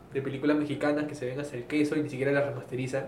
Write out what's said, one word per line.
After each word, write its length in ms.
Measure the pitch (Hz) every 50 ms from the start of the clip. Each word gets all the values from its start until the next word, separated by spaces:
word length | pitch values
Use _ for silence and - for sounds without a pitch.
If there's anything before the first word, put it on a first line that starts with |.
| - - -
de 80 | 139
películas 340 | 131 135 135 131 151 147 151
mexicanas 500 | 151 147 143 135 - 151 147 147 147 143
que 100 | - 110
se 100 | - 127
ven 140 | 127 131 143
hasta 160 | 143 - 127
el 80 | 120 120
queso 320 | - 151 151 147 147 156
y 60 | 151
ni 60 | 135 127
siquiera 220 | 131 127 131 143
las 160 | 143 143 143
remasterizan. 600 | - 123 - - - 127 127 131 123 135 - -